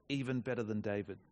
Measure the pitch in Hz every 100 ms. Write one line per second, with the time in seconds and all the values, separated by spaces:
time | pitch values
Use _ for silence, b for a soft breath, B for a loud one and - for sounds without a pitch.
0 | - 139 127 131 117 123 107 107 104 104
1 | 101 95 -